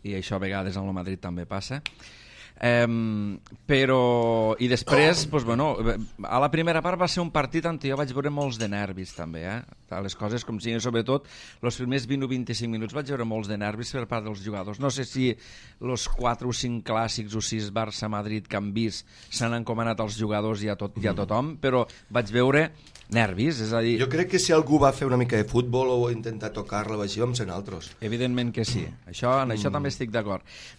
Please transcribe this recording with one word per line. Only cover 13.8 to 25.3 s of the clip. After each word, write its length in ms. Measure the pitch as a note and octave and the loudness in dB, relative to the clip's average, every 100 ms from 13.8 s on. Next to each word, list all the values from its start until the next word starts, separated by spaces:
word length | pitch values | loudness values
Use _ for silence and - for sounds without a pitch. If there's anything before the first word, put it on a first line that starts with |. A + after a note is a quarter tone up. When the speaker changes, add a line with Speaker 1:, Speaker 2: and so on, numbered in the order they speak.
| A#2+ | -6
Speaker 1:
per 140 | C3+ A2+ | -6 -4
part 180 | A#2 | -4
dels 200 | G#2+ G#2 | -4 -8
jugadors. 340 | G2+ G#2 F#2+ G#2 | -8 -6 -8 -2
No 100 | C#3 | -2
sé 140 | C3 | -2
si 280 | B2 C3 B2+ - - - - - | -4 0 0 0 -10 -20 -20 -10
los 260 | A#2+ B2 - | -6 -4 0
quatre 380 | - A#2+ A#2 B2 | 2 2 0 -2
o 40 | |
cinc 320 | A#2 B2 A#2 - | -2 -2 -4 -2
clàssics 480 | A2 A2+ - G#2+ | 0 0 -4 -4
o 80 | A2 | -4
sis 300 | G#2 A2 G2+ | -2 -4 -2
Barça-Madrid 720 | G#2 A2 - G#2+ G#2 G#2 G#2+ - | -4 -4 -4 -4 -4 -4 -6 -4
que 100 | G#2 | -4
han 160 | G#2 | -2
vist 340 | G#2 A2 - - - - | 0 -2 -4 -14 -20 -10
s'han 240 | - A#2 A#2 | -2 -2 -2
encomanat 420 | A2+ A2+ A2+ A2 | -2 -2 -2 0
als 160 | A2 G#2+ | -2 -2
jugadors 440 | G#2+ G#2 A2 G#2+ | -2 0 0 -2
i 60 | G#2+ | -2
a 60 | G2 | -4
tot, 200 | G2+ - | -6 -2
i 40 | G#2 | -2
a 40 | |
Speaker 2:
Mhm. 40 | F#2 | -2
Speaker 1:
tothom, 400 | G2 G#2+ D3 D#3 | 0 0 -2 -2
però 280 | C3+ B2+ A2+ - - | 2 2 0 -6 -4
vaig 200 | B2 G#2+ | -2 0
veure 380 | A#2 B2+ C#3+ D#3+ - - - - | 4 6 4 2 -4 -20 -20 -2
nervis, 460 | A2+ G#2+ F#2 C#3+ C#3 | 2 2 2 0 0
és 120 | A2 | 0
a 60 | A2+ | 2
dir 180 | A#2 A2+ | 2 2
Speaker 2:
Jo 80 | B2+ | 2
crec 220 | D#3 F3+ | 0 2
que 80 | F#3 | 2
si 140 | - | 6
algú 240 | D#3+ D3+ D3+ | 4 6 6
va 140 | C#3 | 6
fer 120 | C3 C#3 | 4 2
una 120 | B2 | 2
mica 180 | B2 | 4